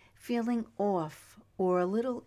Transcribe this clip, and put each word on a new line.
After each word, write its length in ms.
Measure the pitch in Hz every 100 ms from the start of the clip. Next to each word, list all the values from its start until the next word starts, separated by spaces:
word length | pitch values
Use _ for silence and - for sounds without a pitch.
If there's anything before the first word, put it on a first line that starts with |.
| -
feeling 520 | _ - 240 233 233 220 -
off 600 | 202 180 156 - - - - -
or 220 | 185 180
a 60 | 180
little 400 | 214 254 240